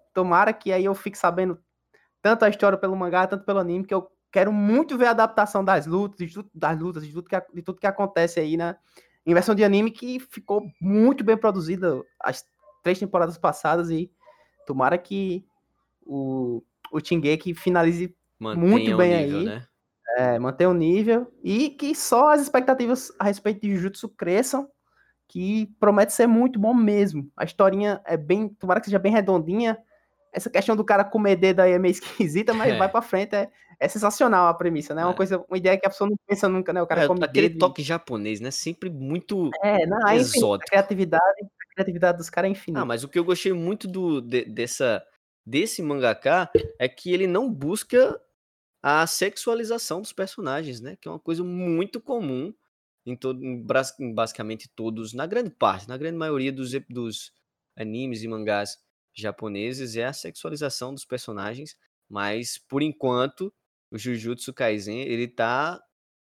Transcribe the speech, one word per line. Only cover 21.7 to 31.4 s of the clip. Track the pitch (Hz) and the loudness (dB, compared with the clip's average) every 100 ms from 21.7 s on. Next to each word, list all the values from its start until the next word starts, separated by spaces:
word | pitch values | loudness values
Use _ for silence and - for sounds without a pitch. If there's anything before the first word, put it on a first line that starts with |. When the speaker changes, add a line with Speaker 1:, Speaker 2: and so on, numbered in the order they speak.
| - 294 302 | -4 -6 -4
Speaker 1:
só | - 240 302 | 2 4 6
as | 302 | 4
expectativas | 285 254 254 262 240 247 - - | 4 2 2 0 0 -2 -4 -4
a | 202 | -2
respeito | 202 208 202 | 0 -4 -2
de | 208 190 | -2 -2
Jujutsu | 190 - 220 | -2 -6 -14
cresçam, | - 175 196 254 277 277 _ _ _ _ _ _ | -8 0 0 0 -4 -6 _ _ _ _ _ _
que | 180 185 220 208 - | -6 -2 -2 -4 2
promete | 208 202 214 | 4 6 4
ser | - 233 | 4 6
muito | 226 254 233 | 6 4 2
bom | 220 | 4
mesmo. | 247 208 208 202 151 139 - | 4 4 4 2 0 -8 -8
A | 165 | -6
historinha | - 190 196 208 196 - | 4 4 4 0 -2 -4
é | 165 | -4
bem, | 147 196 208 | 0 0 0
tomara | - 190 180 | -6 -2 -2
que | 196 | 0
seja | 196 | 0
bem | 190 | 4
redondinha. | 220 190 180 160 208 233 220 _ _ _ _ _ | 2 4 0 0 -2 -2 -4 _ _ _ _ _
Essa | - 233 | -10 -2
questão | - - 214 | 0 2 0
do | |
cara | 208 202 202 | 4 4 4
comer | 220 202 | 2 2
dedo | 180 | 4